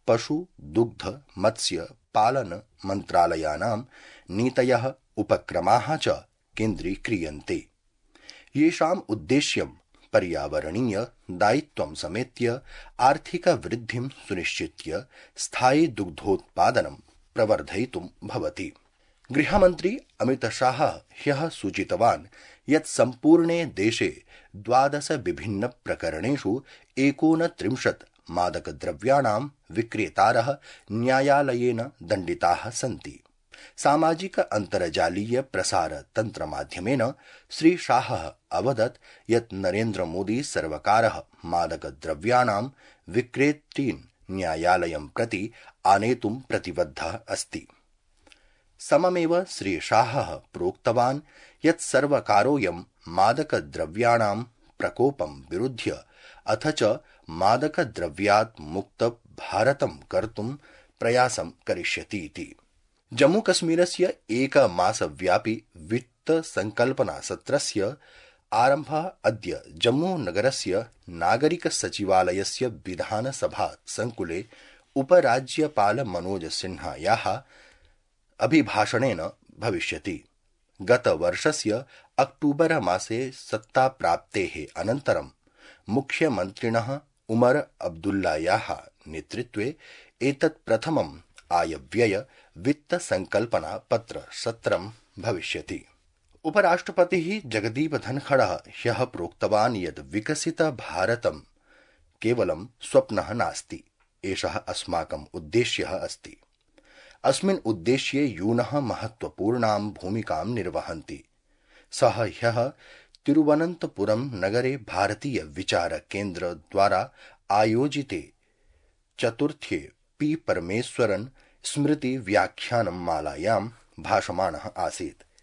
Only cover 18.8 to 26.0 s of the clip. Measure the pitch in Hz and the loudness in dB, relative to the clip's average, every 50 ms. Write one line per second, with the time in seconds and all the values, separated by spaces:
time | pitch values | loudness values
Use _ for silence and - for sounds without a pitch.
18.8 | _ _ _ _ _ _ _ _ _ - 120 147 147 131 190 208 185 180 175 - | _ _ _ _ _ _ _ _ _ -4 0 0 2 2 4 6 6 6 4 2
19.8 | 170 190 240 302 - _ _ - 107 123 135 131 - 110 - - 127 127 127 135 | -2 -2 -2 -4 -8 _ _ -2 0 0 0 0 -2 -4 -2 0 0 0 2 2
20.8 | 151 113 80 80 - _ - - - 139 143 139 165 160 - - - 98 90 98 | 0 0 -2 -4 -12 _ -14 -6 -2 -2 0 0 -2 -4 -6 -6 -6 -4 -4 -4
21.8 | 90 - 92 87 113 117 87 76 90 - - - - - - _ _ 131 147 160 | -4 -2 0 2 4 4 2 2 -4 -12 -20 -20 -20 -20 -20 _ _ 2 2 2
22.8 | - - - - 123 127 120 - - 151 165 170 165 170 170 170 165 131 - 95 | 0 0 2 2 2 2 2 2 6 8 8 8 8 4 0 0 -2 -4 -2 0
23.8 | 101 110 110 - 107 90 - - - _ - - - _ - 101 101 113 123 131 | 0 0 2 0 -2 -2 -4 -6 -16 _ -20 -20 -20 _ -20 -10 -2 2 4 4
24.8 | 139 143 143 143 143 - 156 131 110 120 110 - - 110 101 98 113 127 - _ | 4 4 2 -2 -4 -4 -4 -4 -2 -4 -4 -4 -4 -4 -4 -2 -2 -4 -6 _
25.8 | - - 85 - | -6 -6 -6 -4